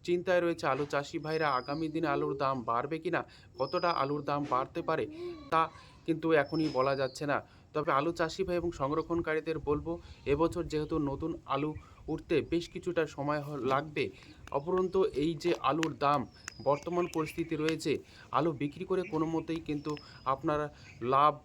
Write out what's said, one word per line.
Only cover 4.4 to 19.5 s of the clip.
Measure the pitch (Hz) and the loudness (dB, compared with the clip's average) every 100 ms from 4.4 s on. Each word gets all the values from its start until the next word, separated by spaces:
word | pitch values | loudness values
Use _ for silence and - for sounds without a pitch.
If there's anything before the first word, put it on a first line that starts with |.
| 147 | 2
বাড়তে | 127 139 170 | 0 0 -4
পারে | 170 156 107 - 349 349 - | -2 0 -2 -6 -10 -10 0
তা | 160 156 - - - | 2 2 -2 -20 -14
কিন্তু | - 156 160 156 | -4 -2 4 4
এখনই | 143 165 156 131 | 4 2 0 2
বলা | 131 135 | 2 2
যাচ্ছে | 135 - 147 | -2 -2 -2
না। | 123 - - - | -2 -4 -20 -8
তবে | 151 151 | -4 2
আলু | 139 156 | 2 2
চাষি | 170 165 160 | 0 -2 0
ভাই | 185 175 | -2 0
এবং | 170 | -2
সংরক্ষণকারীদের | 170 135 160 160 170 160 156 156 156 139 | -2 0 0 0 -2 0 -2 -2 -4 0
বলবো, | 147 151 170 - - - | 0 -2 -8 -10 -10 0
এবছর | 143 165 175 156 | 2 2 2 -2
যেহেতু | 151 151 160 143 | -2 0 0 0
নতুন | 139 160 - - | -2 -4 -6 -2
আলু | 139 151 151 - - - | -2 -2 -4 -14 -18 -8
উঠতে | 156 - 165 113 | -8 0 0 2
বেশ | 170 170 | -2 -2
কিছুটা | - 185 170 156 | -8 -4 -2 -2
সময় | - 143 151 | -2 -2 -2
হ-, | 143 147 123 | -2 -4 2
লাগবে, | 135 156 151 110 - - - - | 2 0 -2 -2 -4 -20 -20 -4
অপরন্তু | - 156 180 185 190 170 | -4 0 0 2 4 2
এই | 127 151 160 | 4 0 0
যে | 175 165 | 0 2
আলুর | 127 147 160 127 | 2 2 0 2
দাম | 143 147 110 - - - | 2 2 0 -8 -16 -4
বর্তমান | 120 143 - 175 175 | 0 0 0 -2 0
পরিস্থিতি | 165 156 - 160 156 | -2 -4 -4 -4 0
রয়েছে, | 156 156 156 117 - - - | 0 0 0 -2 -4 -20 -2
আলু | 123 160 139 | 0 2 0
বিক্রি | 143 143 | -4 -6
করে | 185 185 175 | -4 -2 0
কোনো | 156 160 | -2 0
মতেই | 165 160 | 0 -2